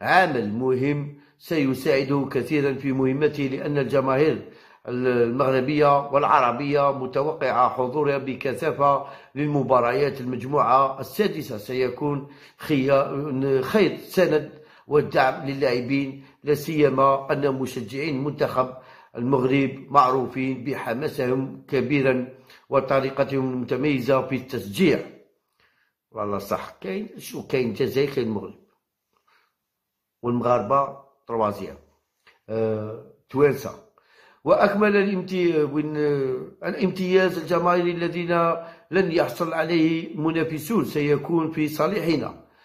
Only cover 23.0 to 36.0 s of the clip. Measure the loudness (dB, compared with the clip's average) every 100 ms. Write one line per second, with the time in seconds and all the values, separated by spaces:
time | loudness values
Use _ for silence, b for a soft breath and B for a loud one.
23 | 0 -2 -2 0 -2 -4 -4 -2 0 0
24 | 2 0 0 -6 -6 -10 -8 2 4 2
25 | -2 -16 _ _ _ _ _ _ _ _
26 | _ -8 -6 -6 -4 -6 -6 -14 -10 -8
27 | -10 -14 -14 -14 -4 -2 -2 -2 -2 0
28 | -2 -2 -4 -4 -8 -16 _ _ _ _
29 | _ _ _ _ _ _ _ _ _ _
30 | _ _ -4 -2 2 2 2 0 0 -8
31 | -20 _ -8 -2 -2 -2 -10 -14 _ _
32 | _ _ b b -8 -4 -2 -2 -6 -12
33 | -16 _ _ 2 2 2 -6 -12 _ _
34 | b b b b 0 4 4 4 4 4
35 | 2 0 -2 0 2 2 0 0 -4 -2